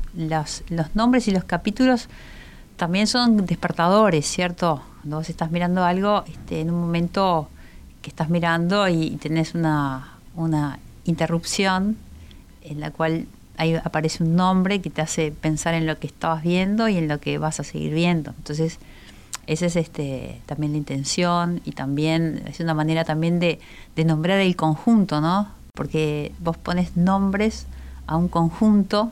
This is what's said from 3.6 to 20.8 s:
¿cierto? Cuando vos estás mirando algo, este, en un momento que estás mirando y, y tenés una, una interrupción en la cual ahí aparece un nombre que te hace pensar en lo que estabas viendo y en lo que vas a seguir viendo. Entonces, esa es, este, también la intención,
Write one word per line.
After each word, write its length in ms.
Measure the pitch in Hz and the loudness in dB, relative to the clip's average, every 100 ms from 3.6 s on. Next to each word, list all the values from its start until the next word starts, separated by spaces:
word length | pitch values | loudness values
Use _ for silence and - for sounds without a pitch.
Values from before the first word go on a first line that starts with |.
| 175 175 170 202 214 160 143 | -2 2 4 6 6 4 0
¿cierto? 560 | - 180 175 175 147 - - | -2 -2 0 0 0 -6 -14
Cuando 160 | 147 151 | -8 -6
vos 120 | 160 | -6
estás 220 | 165 160 | -4 -2
mirando 320 | 170 175 180 | 0 0 2
algo, 380 | 175 180 202 208 - | 2 2 2 0 -2
este, 320 | - - 165 | -12 -8 -4
en 100 | 160 | -2
un 100 | 170 | -2
momento 680 | 170 170 170 196 190 165 147 - - - - - | 0 0 0 0 2 2 -2 -12 -20 -20 -20 -18
que 80 | - | -12
estás 180 | - 156 | -6 -2
mirando 600 | 170 170 165 170 202 196 | 0 2 0 2 2 2
y, 140 | 165 | 2
y 140 | 160 143 | -2 -4
tenés 380 | 151 160 160 | -4 -2 -2
una, 580 | 170 160 151 139 131 135 - - 170 | 0 0 0 0 -4 -10 -20 -14 -6
una 420 | 160 156 147 - - - | -2 0 -2 -6 -16 -8
interrupción 920 | - 160 160 165 - - 196 185 202 220 - - - - - - | -4 -2 0 -2 -2 -2 2 2 0 -4 -8 -20 -20 -20 -20 -20
en 160 | - 147 | -12 -8
la 140 | 156 | -8
cual 340 | - 160 165 - - - - | -2 0 0 -4 -14 -14 -2
ahí 180 | 160 | 0
aparece 480 | 165 165 156 160 - | 0 0 0 -2 0
un 140 | 165 170 | 2 4
nombre 440 | 185 185 185 202 | 4 4 2 0
que 100 | 165 | -4
te 120 | - | -4
hace 300 | 156 - 156 | -4 -2 -2
pensar 420 | 151 160 151 170 | -2 -2 -2 0
en 120 | 165 160 | 0 0
lo 120 | 156 | -2
que 80 | 151 | -8
estabas 380 | - 165 160 | -4 -2 0
viendo 440 | 165 180 190 214 226 | 0 0 2 2 2
y 80 | 185 | 2
en 120 | 156 | 0
lo 100 | 147 | -2
que 200 | - 147 | -2 -2
vas 200 | 156 156 | -2 -4
a 60 | |
seguir 280 | 147 156 151 | -6 -6 -2
viendo. 400 | 156 175 170 143 - | 0 2 2 -2 -10
Entonces, 400 | - 151 160 - - - - - - - - | -8 -2 -2 -4 -18 -20 -20 -20 -14 -12 -4
esa 180 | 156 175 | -2 0
es, 80 | |
este, 640 | 170 156 - 143 131 123 120 - | 0 -2 -4 -6 -6 -8 -12 -10
también 240 | 143 151 | -4 -2
la 80 | |
intención, 840 | 151 | -2